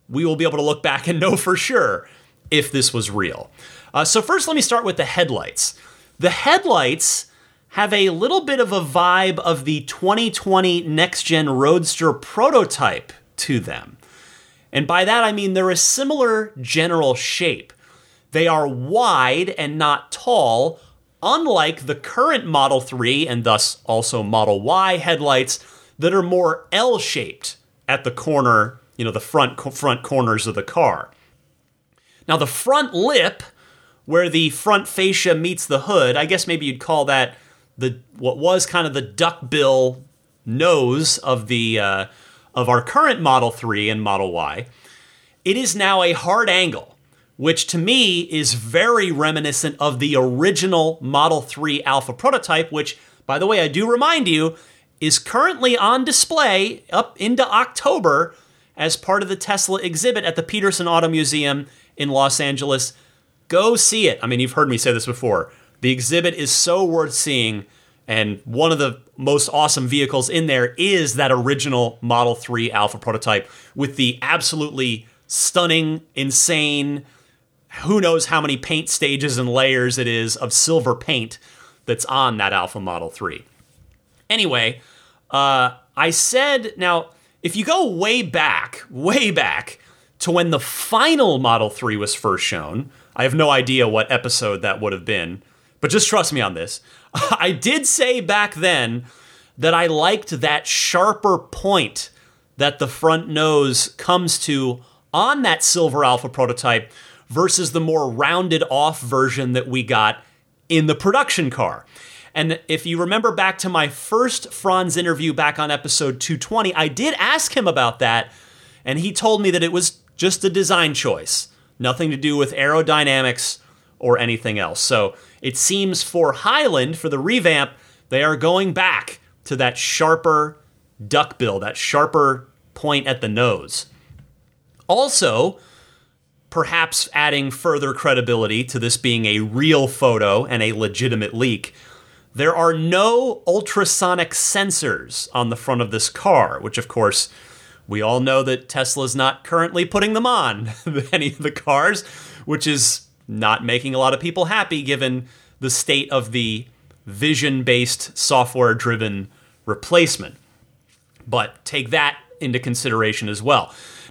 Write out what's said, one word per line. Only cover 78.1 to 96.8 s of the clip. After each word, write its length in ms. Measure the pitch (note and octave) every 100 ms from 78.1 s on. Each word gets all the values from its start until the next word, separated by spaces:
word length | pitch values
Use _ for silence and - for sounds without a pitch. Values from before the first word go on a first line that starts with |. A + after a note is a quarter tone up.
| E3 D#3+
how 140 | E3
many 160 | D3 C3
paint 320 | - D#3+ D#3+
stages 480 | - D3 C#3 C#3+ B2
and 120 | B2
layers 480 | B2 C3+ C3 B2 B2
it 100 | A#2+
is 280 | A#2 A2+ -
of 180 | B2
silver 400 | - - E3 B2+
paint 460 | A#2+ - C#3 A2+ - - - - _ -
that's 200 | A#2 -
on 320 | C3 C3 A2
that 160 | G2
Alpha 260 | G2 F#2 G#2+
Model 300 | F#2+ E2+ E2
three. 360 | - F#2+ - - _ _ _ _ _ _ _ -
Anyway, 520 | A3 F#3+ B2 A2+ B2 - _ _ _ -
uh, 440 | C#3 C#3 C3+ B2 - _ -
I 140 | D#3+
said, 640 | E3 - B3+ C#4+ C4+ A3 -
now, 340 | F3+ E3+ E3 _ _ _
if 120 | E3+ G3+
you 100 | A3
go 240 | F4 D#4
way 320 | F3 G#3 B3
back, 640 | F#3 D#3+ D3+ E2+ - - -
way 420 | C3 D#3+ B3 A3+
back 480 | E3 A2+ D2 - - _ _ _ -
to 120 | -
when 200 | F3 F3
the 80 | D3+
final 800 | - - - A3+ C#4+ D#4+ A#3 C#3
Model 300 | B2+ A#2 G#2+
three 280 | - A#2+ G#2+
was 160 | G#2
first 320 | - A2 F#2 -
shown, 460 | F2+ D2+ F#2+ C3 - _ -
I 80 |
have 100 | B2+
no 160 | C#3+ D#3
idea 380 | C3+ B2+ C3 A#2
what 240 | G#2+ A2
episode 500 | B2 A#2+ - A2 G2
that 180 | G#2 G2
would 140 | G#2
have 120 | F#2+ F#2
been, 360 | G2+ E2 F#2+ - _ _ _
but 120 | C#3
just 160 | F#3+ -
trust 240 | G#3+ E3
me 100 | C#3+
on 120 | G2+
this. 280 | E2+ E2+ -